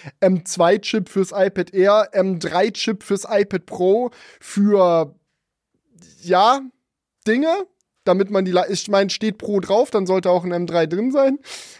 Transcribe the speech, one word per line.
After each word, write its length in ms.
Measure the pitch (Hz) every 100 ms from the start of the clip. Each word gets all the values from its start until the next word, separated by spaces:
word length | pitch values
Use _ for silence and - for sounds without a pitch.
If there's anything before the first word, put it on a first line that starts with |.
| 147 -
ähm, 240 | 185 185
zwei 320 | - 180 170 202
Chip 320 | - 220 180
fürs 240 | 196 185
iPad 380 | 196 190 190 170
Air, 380 | 196 196 214 202
ähm, 260 | 202 190 175
drei 320 | - 165 214
Chip 320 | - - 208
fürs 240 | - 196 -
iPad 340 | 214 202 185
Pro, 460 | - - 185 214 247 - - _
für, 720 | - 196 202 202 180 165 151 _ _ _ _ _ _ _ _ 190 - _
ja, 400 | 175 185 220 269 262 _ _ _ _ _ 214
Dinge, 220 | 233 320 381 370 _ _ _
damit 260 | - 185 196
man 140 | 202
die 60 | 185
Le-, 160 | 180 175
ich 200 | 190 -
mein, 220 | 196 196
steht 280 | - 214 208
Pro 220 | - 202
drauf, 300 | 175 208 226
dann 160 | 208 185
sollte 220 | 190 180
auch 160 | 180
ein 60 | 180
M 140 | 175 170
drei 200 | 170 160
drin 260 | 175 247
sein. 260 | 277 269 285 - - -